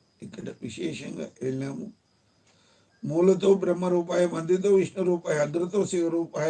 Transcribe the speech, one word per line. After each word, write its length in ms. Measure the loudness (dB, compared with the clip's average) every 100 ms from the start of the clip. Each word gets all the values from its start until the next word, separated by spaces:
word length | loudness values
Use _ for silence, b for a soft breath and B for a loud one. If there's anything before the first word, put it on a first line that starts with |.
| _ _ -16
ఇక్కడ 200 | -12 -12 -12
విశేషంగా 640 | -12 -8 -6 -6 -10 -10 -12 -8
వెళ్ళాము. 420 | -6 -4 -6 -8 -12 -16 _ _ _ _ b b b b b _ -4
మూలతో 400 | 2 4 4 4 4
బ్రహ్మరూపాయ, 600 | 4 0 2 0 2 2 2
మధ్యతో 360 | 0 0 2 4 4
విష్ణురూపాయ, 560 | 2 0 0 0 0 0 0
అగ్రతో 340 | 0 -2 -2 0
శివరూపాయ, 580 | 0 0 0 -2 -2 0